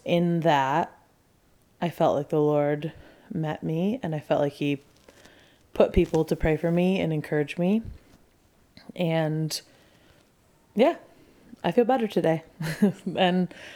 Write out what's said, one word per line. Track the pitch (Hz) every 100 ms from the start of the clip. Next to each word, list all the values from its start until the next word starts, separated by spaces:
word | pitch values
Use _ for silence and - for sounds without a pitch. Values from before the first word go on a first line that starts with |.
| -
in | 175 175 170
that, | 165 143 135 151 - - _ _ _ _ _ _ _ _
I | 170
felt | - 156 101
like | 147
the | 156
Lord | 151 151 147 147 160 - - - -
met | - 156 156
me, | 165 160 190 247
and | 175 151
I |
felt | - 151
like | 143
he | - 143 143 - _ - - - - - _ _
put | - 208
people | 190 165 160 156
to | 160
pray | 160 156
for | 170
me | 170 180 190
and | 165
encourage | 156 - 151 147 -
me. | 180 214 226 - - - _ _ _ _ _ - - -
And | 170 165 156 156 156 - - - _ _ _ _ _ _ _ _ _ -
yeah, | 277 339 - - - _ - - -
I |
feel | 202 226
better | 262 214
today. | - 165 160 - - 160 156
<laughs> | 202 - - 160
And | 180 185 180 - -